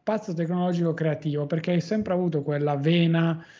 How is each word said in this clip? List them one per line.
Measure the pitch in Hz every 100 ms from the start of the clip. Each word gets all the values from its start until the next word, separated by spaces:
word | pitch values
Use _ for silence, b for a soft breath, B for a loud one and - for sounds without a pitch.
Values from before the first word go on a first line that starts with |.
pazzo | - 220 -
tecnologico | 165 165 180 180 175 170
creativo, | 160 160 151 156 147 143
perché | 160 180
hai | 180
sempre | 170 214 208
avuto | 180 180 151
quella | 143 147 147 143
vena | 151 170 170 165 165 165 B